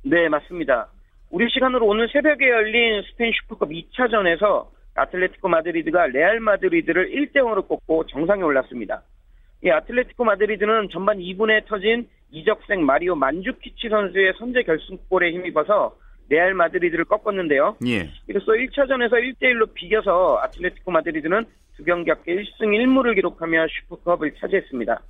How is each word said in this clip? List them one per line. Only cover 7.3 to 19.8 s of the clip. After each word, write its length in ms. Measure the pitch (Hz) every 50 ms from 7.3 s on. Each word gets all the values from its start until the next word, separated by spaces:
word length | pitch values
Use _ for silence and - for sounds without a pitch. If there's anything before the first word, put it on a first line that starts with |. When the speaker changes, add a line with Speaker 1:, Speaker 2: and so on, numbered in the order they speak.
| _
Speaker 1:
대 80 | 277
영으로 260 | 254 233 214 190 180
꺾고 380 | - 160 - - - 160 160 156
정상에 340 | - - 135 160 170 202 196
올랐습니다. 600 | 180 156 139 131 127 - 131 123 107 92 107 101 _ _ - _ _ _ - - - _ - _
이 80 | - 185
아틀레티코 540 | 160 156 - - 233 247 247 - - - 240
마드리드는 640 | 220 202 185 214 202 214 185 208 214 226 226 208 185
전반 300 | - 226 190 208 214 196
이 160 | 175 180 190
분에 300 | 185 220 220 220 214 214
터진 420 | - 214 202 180 214 226 240 233 - _ _ _ _
이적생 540 | - 156 151 220 208 - - - 202 185 156
마리오 300 | 135 135 156 175 180 175
만주키치 760 | 147 135 135 147 180 185 247 262 - - - - - 240 220
선수의 440 | 208 214 202 185 180 190 196 190 185
선제 260 | - 226 247 247 247 233
결승골에 720 | - 160 156 - - 190 180 - - 185 185 175 170 160
힘입어서 640 | 180 180 170 - 170 165 156 208 190 135 107 - _ - - - - - -
레알 240 | 135 160 175 185 190
마드리드를 520 | 185 170 160 - 180 170 175 160 165 170
꺾었는데요. 680 | - 202 214 - 214 202 190 180 156 147 135 147 185 208 - 120
Speaker 2:
예. 240 | 123 120 101 85 73 - - -
Speaker 1:
이로써 280 | - 202 196 190 - 220
일 140 | 226 254 -
차 140 | - 277 277
전에서 340 | 254 269 254 240 220 233 233
일 140 | 240 262 247
대 140 | _ -
일로 180 | 254 240 233 226
비겨서 720 | - - -